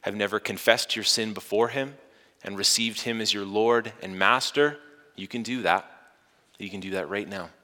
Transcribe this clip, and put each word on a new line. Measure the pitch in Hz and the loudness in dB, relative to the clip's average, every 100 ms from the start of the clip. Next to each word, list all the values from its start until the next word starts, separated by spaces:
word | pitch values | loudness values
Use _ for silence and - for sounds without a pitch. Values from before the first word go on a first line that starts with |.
have | - 104 | -6 -2
never | 101 104 | 0 0
confessed | - 98 - 117 - - | -4 2 4 4 2 -2
your | |
sin | 104 - 110 | 0 0 -2
before | 95 - 104 117 | -6 -2 2 2
him | 135 135 143 - _ _ _ | 0 -6 -10 -20 _ _ _
and | - 98 | -10 -2
received | 101 - 113 107 | 0 2 0 -2
him | 117 113 | -4 -2
as | 107 | 0
your | 104 | -2
Lord | 98 104 113 120 113 110 | 0 2 4 4 0 -12
and | 92 95 | -10 2
Master, | 98 127 - 147 147 147 - - _ - | 4 4 2 2 2 0 -18 -20 _ -14
you | 98 | -8
can | 120 | -6
do | 110 127 | -4 -2
that. | 90 95 - - - _ _ _ _ _ | 2 2 0 -20 -20 _ _ _ _ _
You | 101 | -10
can | 95 | -8
do | 95 | -4
that | 95 78 | -4 -2
right | 101 95 | -4 -6
now. | 98 85 _ | -10 -12 _